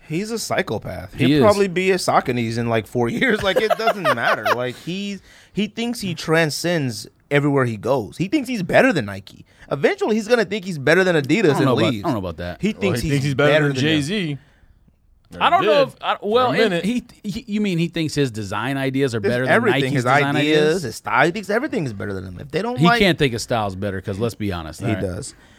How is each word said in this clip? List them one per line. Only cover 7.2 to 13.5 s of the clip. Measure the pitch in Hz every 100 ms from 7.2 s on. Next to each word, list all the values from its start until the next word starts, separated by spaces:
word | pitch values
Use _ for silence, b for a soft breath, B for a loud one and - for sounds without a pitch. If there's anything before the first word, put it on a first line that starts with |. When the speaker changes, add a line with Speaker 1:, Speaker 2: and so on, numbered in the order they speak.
| _
Speaker 1:
everywhere | 143 147 139 123
he | 110
goes. | 104 135 95 -
He | 185
thinks | 311 247
he's | 240
better | - 165 254
than | 180 104
Nike. | 98 - - - b b
Eventually, | 139 220 381 381 214
he's | 202
gonna | 240 190
think | 214 185
he's | 160
better | 131 175
than | 185 165
Adidas | 135 180
Speaker 2:
I | 175
don't | 135
Speaker 1:
and | 131
Speaker 2:
know | 123
about, | 156
Speaker 1:
leaves. | 110
Speaker 2:
I | 101
don't |
know | 117
about | 92 80
that. | 87 85
Speaker 1:
He | 196
Speaker 3:
Well, | 214
Speaker 1:
thinks | 196 127
Speaker 3:
he | -
Speaker 1:
he's |
Speaker 3:
thinks | 139 143
he's | 135
better | 147